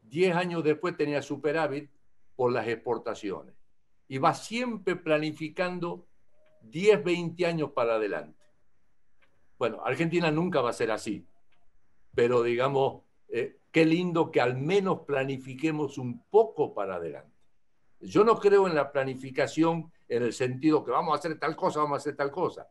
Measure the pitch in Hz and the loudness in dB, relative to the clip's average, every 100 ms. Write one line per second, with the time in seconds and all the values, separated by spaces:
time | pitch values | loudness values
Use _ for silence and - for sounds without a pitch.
0 | _ 143 185 170 180 170 151 151 180 170 | _ 0 2 2 0 0 0 0 -2 -2
1 | 147 147 143 143 147 156 151 139 143 - | -2 -2 -4 -4 -2 0 -2 -4 -10 -20
2 | - - - - 123 120 110 113 127 110 | -20 -20 -20 -2 0 0 -2 -4 -4 -4
3 | 117 104 101 85 - - - - _ _ | -4 -8 -8 -8 -12 -20 -20 -20 _ _
4 | _ 135 165 - - 233 254 214 - 180 | _ 2 2 2 -6 -6 -6 -4 -4 -4
5 | 160 151 156 151 156 - 180 180 170 180 | 0 0 0 -6 -10 -4 -4 -4 -8 -8
6 | - - - - _ _ - 147 202 202 | -16 -20 -20 -20 _ _ -12 2 6 6
7 | 151 175 170 170 170 165 143 - 117 110 | 4 0 -2 -2 0 0 -2 0 2 2
8 | 104 82 76 - _ _ - - - - | 0 -4 -8 -20 _ _ -20 -20 -20 -20
9 | - - - _ - - 120 101 120 131 | -20 -20 -20 _ -20 -4 -4 -2 -4 -2
10 | 170 170 170 151 175 143 120 110 113 107 | 0 2 2 0 0 0 0 -2 -2 -2
11 | 117 101 - - - - - - - - | -4 -8 -12 -20 -20 -20 -20 -20 -20 -20
12 | - - 120 123 117 120 135 139 135 123 | -6 0 4 4 2 2 2 2 0 -2
13 | _ _ _ 117 - - _ 160 160 165 | _ _ _ -4 -4 -8 _ 2 4 4
14 | 180 170 165 156 123 127 147 196 190 160 | 2 0 2 2 0 0 0 2 2 -2
15 | - 139 135 135 135 131 156 151 147 143 | -2 -2 -2 -6 -10 -4 -2 -2 -4 -6
16 | 127 120 _ 208 214 - 120 110 98 90 | -8 -10 _ 4 4 0 -2 -2 -6 -6
17 | 82 69 69 _ - _ _ _ _ - | -8 -10 -18 _ -20 _ _ _ _ -18
18 | 185 151 220 220 202 196 190 156 135 139 | 0 4 6 6 6 6 4 0 0 -2
19 | 135 131 135 131 131 - 165 165 160 _ | -4 -6 -8 -2 -2 2 0 0 -6 _
20 | _ 120 120 104 127 131 156 151 - 135 | _ -2 -2 -2 -4 0 2 2 2 -2
21 | 170 147 170 151 147 156 180 151 147 139 | 0 -2 -4 -4 -6 -2 -2 0 -2 -2
22 | 147 143 139 185 147 - - | -4 -4 -4 -2 -4 -6 -20